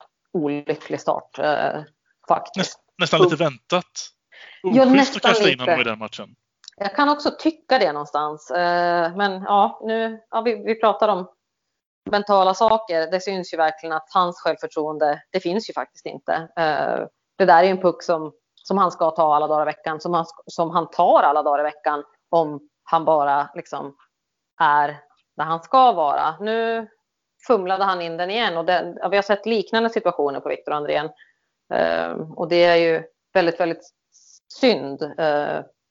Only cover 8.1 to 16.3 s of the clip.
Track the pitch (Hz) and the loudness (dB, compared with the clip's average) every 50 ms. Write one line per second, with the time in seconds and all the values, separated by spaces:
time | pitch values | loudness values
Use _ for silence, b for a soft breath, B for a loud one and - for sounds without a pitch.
8.1 | - 147 151 151 151 156 - - - 175 175 175 175 175 175 175 175 175 170 170 | -4 -4 -4 -4 -6 -10 -10 -6 -4 -2 0 0 0 0 0 0 0 0 0 -2
9.1 | 175 190 202 196 190 190 190 - 202 202 202 226 - - 220 220 220 226 226 226 | -2 -2 -2 -2 -4 -4 -2 0 2 4 4 2 0 -4 -6 -4 -4 -2 -4 -4
10.1 | 220 220 - _ - 226 220 247 220 202 208 208 220 220 - 214 208 - 226 208 | -6 -10 -14 _ -6 -2 -2 -2 -2 -2 -4 -4 -2 0 2 0 2 2 2 0
11.1 | 196 180 185 - _ _ _ _ _ _ _ _ _ _ _ _ _ _ _ 190 | 0 -2 -4 -10 _ _ _ _ _ _ _ _ _ _ _ _ _ _ _ -4
12.1 | 202 208 202 - 202 196 185 185 190 - 233 220 220 220 220 - 170 160 160 160 | -4 -2 0 2 4 4 4 4 4 4 4 4 4 2 0 -2 -2 -2 -2 -2
13.1 | 180 185 185 208 196 185 175 - - 165 160 156 156 - - 165 160 160 - _ | -2 -4 -4 -4 -6 -6 -6 -6 -2 0 0 0 0 -4 -6 -6 -6 -6 -6 _
14.1 | - 190 180 175 175 - - 170 156 - - 156 - 160 151 156 151 151 156 147 | 0 0 0 0 -2 -4 -4 -4 -4 -4 -6 -8 -6 -6 -6 -6 -2 0 0 0
15.1 | 147 156 - _ - 190 - 170 175 226 214 - - - 127 - _ - - - | 0 -2 -6 _ -6 -6 -4 -2 -4 -4 -4 -6 -8 -8 -8 -8 _ -16 -14 -14
16.1 | - - - - | -14 -10 -6 -4